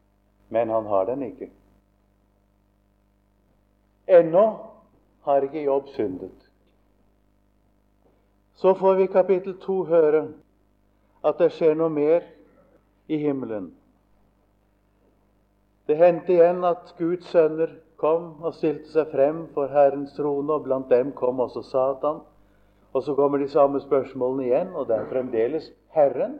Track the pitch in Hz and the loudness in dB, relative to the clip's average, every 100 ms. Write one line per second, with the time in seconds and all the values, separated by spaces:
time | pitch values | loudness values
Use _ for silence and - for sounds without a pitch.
0 | _ _ _ _ - 110 113 113 104 98 | _ _ _ _ -6 -2 0 -2 0 0
1 | 95 135 120 - 95 _ _ _ _ _ | 0 -4 -8 -12 -18 _ _ _ _ _
2 | _ _ _ _ _ _ _ _ _ _ | _ _ _ _ _ _ _ _ _ _
3 | _ _ _ _ _ _ _ _ _ _ | _ _ _ _ _ _ _ _ _ _
4 | - 180 165 175 220 - - - _ _ | 4 6 6 4 2 0 -12 -20 _ _
5 | _ _ 147 139 139 156 143 139 139 - | _ _ 0 0 0 -4 -2 -2 -4 -6
6 | 104 92 92 - _ _ _ _ _ _ | -6 -6 -14 -18 _ _ _ _ _ _
7 | _ _ _ _ _ _ _ _ _ _ | _ _ _ _ _ _ _ _ _ _
8 | _ _ _ _ _ _ 185 185 190 190 | _ _ _ _ _ _ 0 2 2 2
9 | 190 190 180 185 190 180 - 190 156 165 | 2 2 2 0 -2 -12 -6 -6 0 2
10 | 151 151 151 - _ _ _ _ _ _ | 4 2 -2 -12 _ _ _ _ _ _
11 | _ _ 151 147 165 - 165 156 165 147 | _ _ -2 0 0 2 0 2 0 0
12 | 147 170 - - _ _ _ _ _ _ | 0 0 -2 -20 _ _ _ _ _ _
13 | - 156 147 135 113 107 87 - _ _ | -8 -4 -2 -4 -6 -10 -12 -18 _ _
14 | _ _ _ _ _ _ _ _ _ _ | _ _ _ _ _ _ _ _ _ _
15 | _ _ _ _ _ _ _ _ - 151 | _ _ _ _ _ _ _ _ -4 4
16 | 175 165 170 175 170 180 180 170 - - | 4 4 2 4 4 4 -2 -2 -8 -6
17 | 165 175 - 175 156 156 160 - _ - | -4 -4 -2 2 2 2 -4 -6 _ -4
18 | 151 165 170 151 165 - 160 147 - 156 | -2 -2 -4 -10 -10 -4 -4 -4 -6 -4
19 | 151 135 139 160 160 - 135 143 139 139 | -2 0 0 0 -8 -6 -2 2 2 2
20 | 139 - 147 143 143 151 131 131 131 123 | -8 -6 -4 -2 -2 -4 -2 -4 2 2
21 | 131 135 127 127 117 123 - 131 131 135 | 2 -4 -4 -2 -4 -6 -6 -2 -2 -2
22 | 147 160 - _ _ _ _ _ _ 135 | -4 -6 -12 _ _ _ _ _ _ -6
23 | 135 139 143 139 139 151 143 139 - 139 | -4 0 0 0 0 2 2 2 -2 -2
24 | 123 131 127 135 123 135 185 175 117 107 | -2 -6 -4 -4 -2 -2 -2 -8 -4 -4
25 | 107 127 123 113 120 156 - _ _ 160 | -2 -6 -4 -2 -2 -4 -10 _ _ 2
26 | 143 127 214 | 2 2 -6